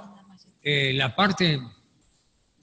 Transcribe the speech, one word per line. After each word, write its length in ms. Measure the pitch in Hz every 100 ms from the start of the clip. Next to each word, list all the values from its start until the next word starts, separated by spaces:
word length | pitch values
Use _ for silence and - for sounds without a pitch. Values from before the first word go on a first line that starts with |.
| - - - - - _
eh, 300 | 147 143 135 131
la 200 | 135 135
parte, 440 | 196 185 175 143 120 - _ _ _ _ _ _ _ _